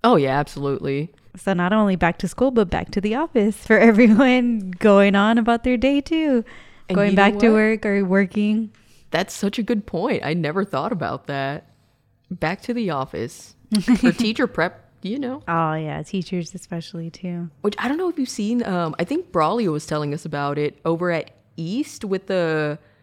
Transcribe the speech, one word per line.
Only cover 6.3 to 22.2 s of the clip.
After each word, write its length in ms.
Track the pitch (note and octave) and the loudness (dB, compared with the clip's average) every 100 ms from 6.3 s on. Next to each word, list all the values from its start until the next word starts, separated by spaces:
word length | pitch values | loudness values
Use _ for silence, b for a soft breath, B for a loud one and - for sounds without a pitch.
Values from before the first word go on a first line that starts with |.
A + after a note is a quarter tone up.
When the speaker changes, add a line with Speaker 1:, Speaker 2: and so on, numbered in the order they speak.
| B3 A3 B B B B | 0 -2 B B B B
Speaker 1:
And 60 | F#3 | 0
Speaker 2:
Going 160 | G3+ | 2
Speaker 1:
you 40 | F#3+ | 4
know 80 | |
Speaker 2:
back 160 | G3+ G3+ | 4 4
to 80 | A3+ | 4
Speaker 1:
what? 40 | G#3+ | 4
Speaker 2:
work 300 | G#3+ A3 G#3+ | 2 0 0
or 200 | G3+ F#3+ | 0 2
working. 680 | F#3+ G3 G3+ G#3 G#3+ G#3+ b b b b | 0 0 -2 0 -2 -4 b b b b
Speaker 1:
That's 220 | D#3 F#3 | -4 -4
such 240 | - G3 - | -4 -4 -4
a 60 | |
good 220 | G3+ A#3 - | -2 -2 -2
point. 380 | E3 A3+ F#3+ | -4 -2 -2
I 100 | C3+ | -2
never 300 | E3+ D3+ F3 | -4 -2 -4
thought 280 | G3 C3 E3 | -4 -4 -4
about 360 | G#3 A#2+ C3 - | -4 -6 -8 -8
that. 400 | C#3 C3+ D3 _ _ _ _ _ _ _ | -6 -6 -8 _ _ _ _ _ _ _
Back 320 | F3+ D#3 F#3+ | -6 -6 -6
to 100 | - | -6
the 160 | A#3+ G#3+ | -4 -4
office. 640 | D3 C3 D#2 A#2 - - _ _ | -4 -6 -8 -10 -10 -20 _ _
Speaker 2:
<laughs> 100 | G#3+ | -2
Speaker 1:
For 300 | F3+ B3 B3 | 2 2 4
teacher 360 | - A3 A3+ B3+ | 2 -2 0 -2
prep, 420 | - E3+ - _ _ | 0 -4 -4 _ _
you 160 | F#3 B3+ | -10 -6
know. 240 | C4 C4+ - | -6 -8 -4
Speaker 2:
Oh, 260 | E3+ D#3+ | -2 0
yeah, 300 | D#3 D#3 D3 | -2 -6 -8
teachers 500 | D3+ G3 E3+ F3+ E3 | -6 -6 -4 -6 -8
especially, 560 | F3+ - E3+ D#3+ E3+ E3 | -14 -12 -12 -10 -12 -12
too. 400 | - F3+ F3 E3+ _ | -12 -10 -8 -10 _
Speaker 1:
Which, 140 | G#3 G3+ | -6 -4
I 80 | A#3+ | -4
don't 100 | D4+ | -2
know 120 | F4+ | -2
if 100 | E4+ | -4
you've 100 | B3+ | -6
seen, 340 | - G#3 A#3+ | -4 -2 -2
um, 300 | A3+ F3+ E3 D#3 | -2 -2 -4 -4
I 60 | F3 | -4
think 260 | D4+ F#4 | -4 -4
Braulio 400 | F3 D#3 A3 G#3 | -2 0 0 -2
was 140 | D3+ - | -4 -4
telling 260 | D3+ D3 | -4 -4
us 120 | D3 D#3+ | -6 -8
about 320 | D3 C#3+ C#3+ | -6 -4 -2
it 200 | D3 - E3 | -4 -4 -4
over 240 | E3 F3 | -2 -2
at 200 | E3 - _ _ - | -2 -6 _ _ -10
East 460 | E3 A3+ D4+ - G#3 | -8 -6 -6 -8 -6
with 220 | F#3+ | -6